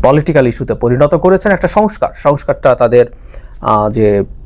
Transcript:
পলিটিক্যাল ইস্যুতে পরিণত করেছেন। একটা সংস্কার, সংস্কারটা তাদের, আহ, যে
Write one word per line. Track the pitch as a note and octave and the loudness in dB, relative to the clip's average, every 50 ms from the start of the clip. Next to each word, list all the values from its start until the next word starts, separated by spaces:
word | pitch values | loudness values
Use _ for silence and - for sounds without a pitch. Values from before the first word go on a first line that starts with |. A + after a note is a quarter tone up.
| - | 2
পলিটিক্যাল | A#2+ C#3 D3+ D3 - D#3 D3 C3 | 2 2 2 0 0 0 2 2
ইস্যুতে | B2 A#2 - C#3 B2 A2 | 2 -2 -4 -6 -6 -4
পরিণত | - - A#2+ B2 B2 D3 C#3+ F3 | -4 -2 -2 2 2 2 2 2
করেছেন। | E3 - F3+ F#3 F#3+ - G#3+ G3 | 2 2 2 2 2 2 0 -2
একটা | E3+ E3 F3 | 0 -2 -2
সংস্কার, | - G#3 G#3+ G#3+ G#3 - - - - | 0 0 0 0 -2 -4 -6 -6 -6
সংস্কারটা | - - D3+ D3 D3 - - C#3 - - C#3 B2 | -2 -2 0 0 0 -2 -6 -6 -2 0 0 2
তাদের, | - B2 A#2 A#2 B2 A#2+ - - - - - - - - - - - | 2 2 2 4 2 2 2 -2 -10 -20 -20 -20 -20 -20 -20 -18 -8
আহ, | - - G#2+ G#2+ G#2 G#2+ | -2 0 0 2 0 0
যে | G#2 A2 A2 G#2 G2+ G2+ G2 - - - - | 0 0 0 2 2 0 -2 -4 -8 -14 -14